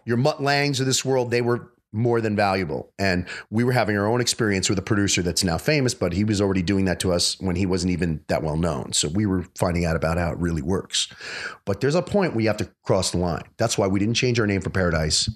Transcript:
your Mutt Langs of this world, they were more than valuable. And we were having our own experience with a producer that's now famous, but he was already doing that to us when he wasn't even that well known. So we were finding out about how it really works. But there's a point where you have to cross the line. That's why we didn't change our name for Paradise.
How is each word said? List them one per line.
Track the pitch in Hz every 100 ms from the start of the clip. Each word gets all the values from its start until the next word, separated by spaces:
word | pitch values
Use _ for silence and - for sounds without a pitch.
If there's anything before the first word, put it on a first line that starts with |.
your | 113 117
Mutt | 147 143
Langs | 139 143 143 127
of | 131
this | 127
world, | 131 131 120
they | 120
were | 120 120 - _ _
more | 107 120 117
than | 110
valuable. | 104 101 98 85 67 - -
And | 98 90 87 - -
we | 107
were | 120
having | 127 110 104
our | 104
own | 123
experience | 120 - 110 95 90
with | 95
a |
producer | - 101 98 -
that's | 87 85
now | 95 82
famous, | - 151 127
but | - 90
he | 87
was | 107 101
already | 101 95
doing | 85 98 95
that | 87
to | 95
us | 87 - -
when | 95
he | 87 95
wasn't | 92 92
even | 85 87 76 -
that | 82
well | 78 78
known. | 85 69 -
So | - 82
we | 92 107
were | 92 87 -
finding | 95 85
out | 85
about | 80 80 82
how | 85
it | 78
really | 85 82
works. | 71 95 - - - - - - - - -
But | 98
there's | 131
a | 170
point | 175 202 175
where | 113
you | 110
have | 104
to | 98 _
cross | - 101 90
the | 87
line. | 87 - - -
That's | 113 -
why | 98
we | 98
didn't | 107
change | 120 127 117
our | 104
name | 98
for | 85
Paradise. | 95 87 80 78 - -